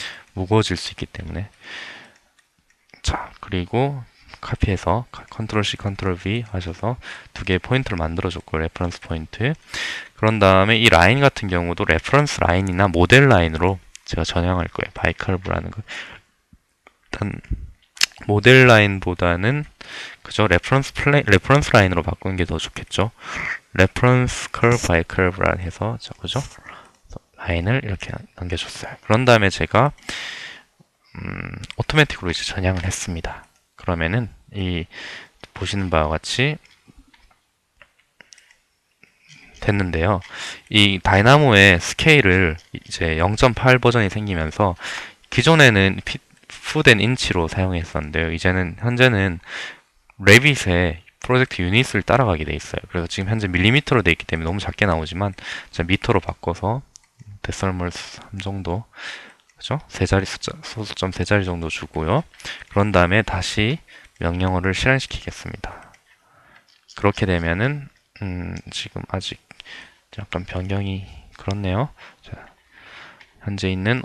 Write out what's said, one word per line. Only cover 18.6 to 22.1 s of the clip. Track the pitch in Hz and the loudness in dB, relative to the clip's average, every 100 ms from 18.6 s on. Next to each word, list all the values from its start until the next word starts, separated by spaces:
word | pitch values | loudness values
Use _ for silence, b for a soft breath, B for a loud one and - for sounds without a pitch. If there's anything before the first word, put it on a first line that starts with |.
| 127 | 10
라인보다는, | 110 101 98 92 90 87 87 104 147 151 - B B B B | 8 6 2 -4 0 0 0 0 -2 -6 -14 B B B B
그죠? | - - 107 | -8 0 4
레퍼런스 | 87 - 135 135 | 2 2 0 0
플레이, | - 143 143 107 | -4 0 2 4
레퍼런스 | 95 - 143 - | 2 4 2 4
라인으로 | 120 95 87 | 4 4 2
바꾸는 | 85 | -2